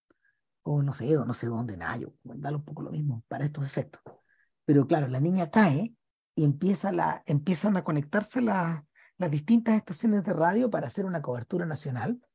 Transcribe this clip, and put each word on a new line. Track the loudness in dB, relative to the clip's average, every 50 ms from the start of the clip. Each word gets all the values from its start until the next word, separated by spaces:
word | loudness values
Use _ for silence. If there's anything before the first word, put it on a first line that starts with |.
| _ _ _ _ _ _ _ _ _ _ _ _ _
o | -2 0 0
no | 0 0 -2
sé, | -4 0 2
no | 2 2 2 -2 -4
sé | -4 -4
dónde, | -4 -4 -4 -4 -6 -8
en | -8
Iowa, | -6 -6 -6 -6 -8 -10 -14 _ _
da | -16 -14 -10 -6 -6
un | -6 -6 -6
poco | -8 -12 -10
lo | -10 -6
mismo | -6 -4 -2 -2 -4 -4 -8
para | _ -6 -4 -4
estos | -4 -4 -6 -8
efectos. | -4 -4 -6 -6 -6 -12 -20 _ -20 -20 _ _ _ _ _ _ _ _ _ _
Pero | 4 4 4 6
claro, | 4 2 0 0
la | -2 -2 0
niña | 0 0 2 0 -2 2
cae | 4 6 6 6 4 2 -2 -4 -6 _ _ _ _ _ _ _ _
y | 2 2
empieza | 2 2 2 0 0 0 0 -2 -2
la, | 0 0 0 0 -2 -4 -2
empiezan | 0 0 0 2 0 0 0 2 2 2
a | 2 0
conectarse | 0 0 0 0 0 -2 -2 -2 -2 -2 -2
la-, | 0 0 0 0 0 -2 -2 -6 -8 _ _ _ _ _ _
las | -4 -2 -2
distintas | -2 -2 4 4 4 4 6 4 2
estaciones | 2 2 -2 -6 -2 0 2 2 2 2
de | 0 2
radio | 2 4 4 4 4 2 2
para | 0 -2 -4
hacer | -4 -4 -4 -4
una | -2 -4 -4
cobertura | -4 -4 -6 -6 -6 -4 -4 -4 -2
nacional. | -2 -4 -6 -6 -6 -4 -4 -4 -4 -4 -6 -10 _